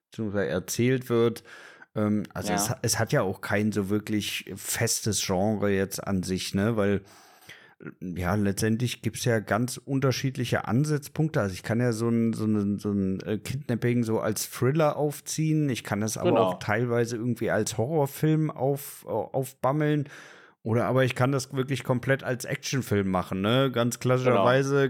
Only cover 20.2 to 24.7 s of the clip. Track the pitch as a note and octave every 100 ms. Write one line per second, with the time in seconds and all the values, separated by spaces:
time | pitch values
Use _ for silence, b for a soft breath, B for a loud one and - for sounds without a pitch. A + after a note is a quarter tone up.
20.2 | B B B B - A2+ G2 B2+ B2+ -
21.2 | B2+ C#3 B2+ C3+ C3 B2+ - B2 C3 C3+
22.2 | - B2 - - - C#3 - G2+ G2 F#2
23.2 | F2 F#2+ G2+ B2+ C3+ B2 A#2+ A#2 B2 B2+
24.2 | B2+ A2 G2 C3 C#3